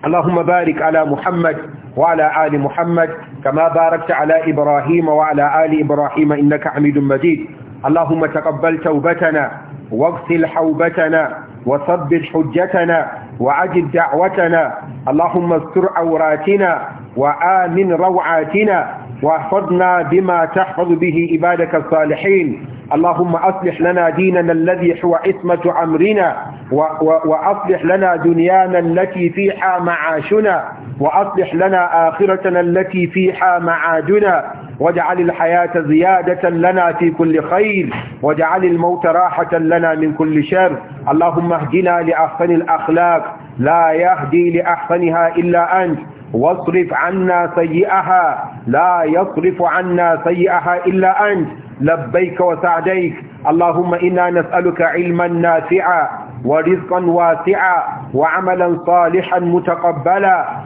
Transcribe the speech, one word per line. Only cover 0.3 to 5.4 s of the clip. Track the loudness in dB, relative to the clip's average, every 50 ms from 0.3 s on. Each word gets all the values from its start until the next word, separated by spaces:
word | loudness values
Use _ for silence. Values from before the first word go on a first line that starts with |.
| 0 0
بارك | 2 2 2 2 2 0 -2 0
على | 0 0 2 2 0
محمد | 0 -2 -4 -4 -4 -2 0 0 -2 -2 -4 -10 -14 -16 -18 -18 -12 -4
وعلى | 0 0 0 2 2 2 0 2 2 0
آل | 0 0 0
محمد | -2 -2 -2 -2 -2 0 2 0 0 0 -2 -12 -14 -18 -18 -4 -4
كما | -2 0 2 2 2
باركت | 2 2 2 2 2 -2 -2 -2
على | -2 -2 2 2 2 2 2 0
إبراهيم | 0 0 2 2 2 0 2 2 0 0 2 2
وعلى | 2 2 2 2 2 0